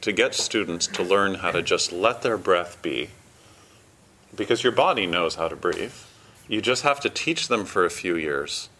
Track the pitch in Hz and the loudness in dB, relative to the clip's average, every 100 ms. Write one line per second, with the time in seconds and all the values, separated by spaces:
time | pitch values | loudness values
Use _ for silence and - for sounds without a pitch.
0 | - 104 127 - - 113 90 85 - - | -4 2 2 2 -2 0 -2 -2 -4 -2
1 | 90 98 98 92 87 85 80 90 - 85 | 2 4 4 0 -2 0 2 0 0 0
2 | 104 123 131 110 92 90 87 - 82 65 | 0 2 0 0 2 2 2 -6 -6 -4
3 | 64 - - - - - - - _ _ | -6 -12 -20 -20 -20 -20 -20 -20 _ _
4 | _ _ _ - 107 117 127 113 156 147 | _ _ _ -6 0 2 2 4 4 4
5 | 92 85 85 78 80 76 87 - 113 - | 0 2 0 0 -4 -2 -2 -2 -4 -10
6 | - - - - - 107 107 127 147 139 | -20 -20 -20 -20 -6 -2 0 2 2 2
7 | 110 - - 165 - 117 92 - 87 - | 0 -2 -4 -2 0 -2 0 2 0 0
8 | 92 85 78 71 73 - - _ | -2 -2 -2 -4 -4 -8 -10 _